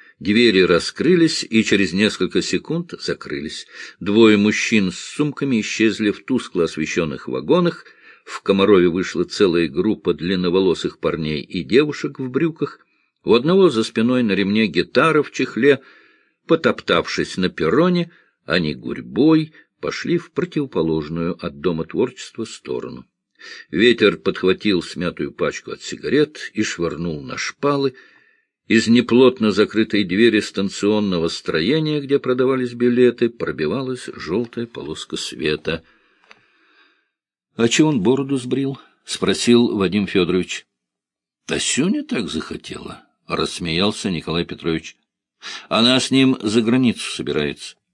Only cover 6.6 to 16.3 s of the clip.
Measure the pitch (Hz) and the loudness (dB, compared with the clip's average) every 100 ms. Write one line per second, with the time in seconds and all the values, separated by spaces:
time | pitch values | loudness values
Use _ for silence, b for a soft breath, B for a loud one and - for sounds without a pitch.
6.6 | 82 - 82 - 80 67 - 64 71 170 | -2 -2 -4 -2 -4 -6 -8 -8 0 2
7.6 | 175 - - b b b - - - 98 | 2 -2 -16 b b b -16 -12 -2 2
8.6 | 98 98 87 85 90 82 87 - 101 82 | 6 6 6 2 -4 -4 -4 2 2 2
9.6 | 82 69 98 95 - 82 85 95 90 90 | 0 0 -2 0 -2 -4 -2 -2 0 2
10.6 | 95 80 - - 80 80 78 76 - 92 | 2 0 -4 -4 -4 -4 -4 -6 -6 -8
11.6 | 65 117 151 143 147 139 131 131 165 156 | 0 2 2 -2 -8 -8 -6 -2 -2 -4
12.6 | 147 - _ _ _ _ - 113 139 190 | -8 -10 _ _ _ _ 2 2 4 4
13.6 | 180 113 113 - 117 127 117 95 98 107 | 4 4 -2 0 0 2 0 0 0 2
14.6 | 107 90 - 120 160 156 139 - 131 107 | 2 0 0 2 4 2 0 -4 -4 2
15.6 | 135 135 b b b b b | 2 2 b b b b b